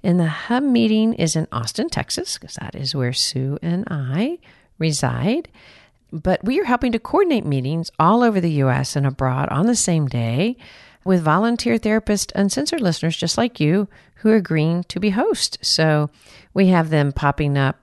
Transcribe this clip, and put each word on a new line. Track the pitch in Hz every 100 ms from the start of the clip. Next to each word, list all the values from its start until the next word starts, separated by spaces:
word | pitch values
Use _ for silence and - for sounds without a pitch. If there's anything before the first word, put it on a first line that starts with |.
And | - 180
the | 165
hub | 156 - 240
meeting | 285 240 226 214 220 -
is | 165 160
in | 160
Austin, | - 113 - 320
Texas, | - - - 381 -
'cause | - -
that | - -
is | 135
where | 143 123
Sue | 131 - 127 135 147
and | 165 175 -
I | 156 127 147 247 339 - _ _ _
reside. | 160 143 127 120 156 285 320 - - - _ _ _
But | 160 185 185
we | 196 285
are | 349
helping | 240 254
to | 226
coordinate | - 320 370 254 -
meetings | 139 127 165 165 -
all | 160 226
over | 240 202
the | 170
U | 147 135
S | 127 131 143
and | 139
abroad | 135 131 127 143
on | 139 220
the | 233
same | - 165 139
day | 123 117 120 214 254 - - - _
with | 185 185
volunteer | 156 160 233 240 240 226
Therapist | 214 220 - 208 - -
Uncensored | 196 262 294 330
listeners | 196 160 160 160
just | 170 -
like | 233 -
you | 151 185 202 - _ _
who | 214
are | 214
agreeing | 175 160 156 170
to | 175 175
be | 208
hosts. | 196 381 392 - - -
So | - 160 151 147 _ - - -
we | - 185
have | 175 160
them | 156 143
popping | - 143 - 147 139
up | 135 -